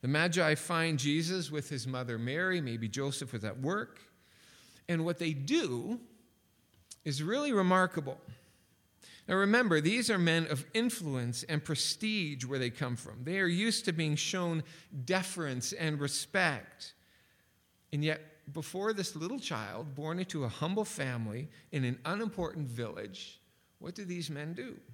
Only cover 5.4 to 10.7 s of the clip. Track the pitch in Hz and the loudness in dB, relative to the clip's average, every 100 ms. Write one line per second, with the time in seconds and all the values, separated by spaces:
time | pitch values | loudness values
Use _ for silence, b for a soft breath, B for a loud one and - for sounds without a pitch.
5.4 | 139 311 214 123 - 233 - - _ _ | 2 2 4 0 -2 -6 -6 -20 _ _
6.4 | _ _ _ _ _ - - 139 151 240 | _ _ _ _ _ -10 -4 -2 0 2
7.4 | 294 220 185 185 180 - 135 131 - B | 4 4 6 6 4 0 -6 -8 -14 B
8.4 | B B B B _ _ B B - 185 | B B B B _ _ B B 0 4
9.4 | 202 226 240 160 151 226 226 208 170 165 | 6 6 6 6 4 2 2 4 6 4
10.4 | 165 143 139 | 2 -2 0